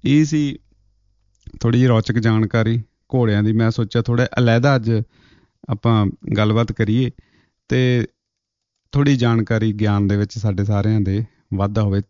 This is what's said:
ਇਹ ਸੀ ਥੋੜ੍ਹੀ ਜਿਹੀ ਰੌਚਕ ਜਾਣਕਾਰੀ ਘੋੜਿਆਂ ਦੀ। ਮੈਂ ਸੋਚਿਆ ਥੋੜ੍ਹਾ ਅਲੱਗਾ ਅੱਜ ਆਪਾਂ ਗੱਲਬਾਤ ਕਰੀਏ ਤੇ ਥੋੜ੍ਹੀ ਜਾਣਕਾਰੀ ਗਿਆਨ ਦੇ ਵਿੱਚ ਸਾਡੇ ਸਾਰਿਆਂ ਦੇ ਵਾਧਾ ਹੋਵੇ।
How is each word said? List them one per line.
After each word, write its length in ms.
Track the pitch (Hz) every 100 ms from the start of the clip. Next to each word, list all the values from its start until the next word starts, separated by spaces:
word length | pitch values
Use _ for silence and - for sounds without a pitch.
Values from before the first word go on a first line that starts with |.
ਇਹ 200 | - 147
ਸੀ 340 | 151 151 147 - _ _ _ _ _ _ _ _ - -
ਥੋੜ੍ਹੀ 180 | 120 120
ਜਿਹੀ 100 | 127
ਰੌਚਕ 260 | 113 -
ਜਾਣਕਾਰੀ 680 | 117 113 110 107 117 110 117 107 _ _
ਘੋੜਿਆਂ 280 | 131 117 101
ਦੀ। 100 | 104
ਮੈਂ 180 | 110 113
ਸੋਚਿਆ 320 | 110 110 120
ਥੋੜ੍ਹਾ 240 | 113 120 127 -
ਅਲੱਗਾ 380 | 120 117 135 131
ਅੱਜ 160 | 110 113 - _ _ _ _ _ -
ਆਪਾਂ 380 | 104 117 110 101 - - 104
ਗੱਲਬਾਤ 360 | 104 107 117
ਕਰੀਏ 380 | 107 107 113 123 - _ _ _ _ _
ਤੇ 380 | 127 127 123 - _ _ _ _ _ _ _ _
ਥੋੜ੍ਹੀ 240 | 139 143 135
ਜਾਣਕਾਰੀ 560 | 120 117 107 113 110
ਗਿਆਨ 360 | 104 107 101 101
ਦੇ 80 | 101
ਵਿੱਚ 220 | 104 -
ਸਾਡੇ 260 | 107 92
ਸਾਰਿਆਂ 360 | 104 101 107 110
ਦੇ 240 | 95 98 110 _ _
ਵਾਧਾ 280 | 95 101 107
ਹੋਵੇ। 180 | 104 98